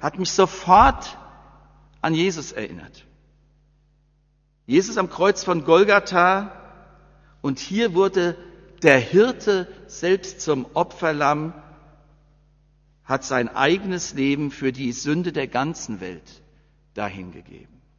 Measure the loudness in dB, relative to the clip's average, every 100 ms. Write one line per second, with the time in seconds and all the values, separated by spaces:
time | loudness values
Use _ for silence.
0 | -6 -6 -6 2 2 2 6 8 8 4
1 | -10 -18 -20 -20 -20 -20 _ _ _ _
2 | -4 0 0 -2 -10 -10 -12 -12 -20 -20
3 | _ _ _ _ _ _ _ _ _ _
4 | _ _ _ _ _ _ 0 2 2 -2
5 | -4 0 0 0 -2 -2 4 4 6 4
6 | 2 2 2 2 -4 -14 -20 -20 -20 -20
7 | _ _ _ _ -6 -6 -6 -2 0 2
8 | 2 2 -2 -4 -14 -20 -20 0 4 6
9 | 4 4 4 2 -2 -2 -2 -14 -20 -8
10 | -2 -2 -4 -12 -4 -4 -2 -4 -4 -2
11 | -4 0 0 0 -4 -10 -20 -20 -20 _
12 | _ _ _ _ _ _ _ _ _ _
13 | _ -4 -2 -2 -2 0 0 0 -2 -8
14 | -8 -4 -2 0 -4 -4 -6 -4 -6 -6
15 | -4 -2 -2 -4 -4 -2 -4 -6 -10 -10
16 | -10 -14 -18 -20 _ _ _ _ _ -8
17 | -8 -8 -16 -18 -20 -20 -20 _ _